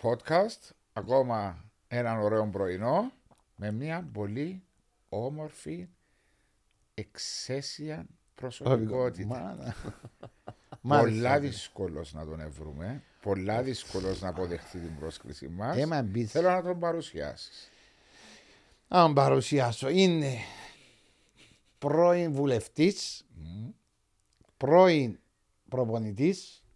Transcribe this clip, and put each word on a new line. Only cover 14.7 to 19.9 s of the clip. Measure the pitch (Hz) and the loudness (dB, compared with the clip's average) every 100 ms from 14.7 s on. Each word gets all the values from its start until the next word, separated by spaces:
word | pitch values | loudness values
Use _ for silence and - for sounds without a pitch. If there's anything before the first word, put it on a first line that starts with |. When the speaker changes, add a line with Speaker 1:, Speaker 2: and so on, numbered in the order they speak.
| 90 | -12
Speaker 1:
την | 85 78 | -10 -8
πρόσκλησή | 78 - 60 - 69 | -10 -10 -14 -14 -12
μας. | 85 113 127 | -8 -4 -2
Speaker 2:
Έμα | 151 156 | 0 0
μπεις. | 113 104 113 | -2 -2 -2
Speaker 1:
Θέλω | 156 180 | 2 2
να | 185 | 2
τον | 175 180 | 0 -4
παρουσιάσεις. | 170 165 - - - - - - - _ _ _ _ - - - - _ _ _ _ | -2 -4 -6 -8 -8 -10 -16 -18 -20 _ _ _ _ -20 -20 -20 -20 _ _ _ _
Speaker 2:
Να | 180 | 6
τον | 165 | 8
παρουσιάσω. | 139 139 135 120 143 123 110 | 8 6 4 4 2 2 0
Είναι | 135 | 0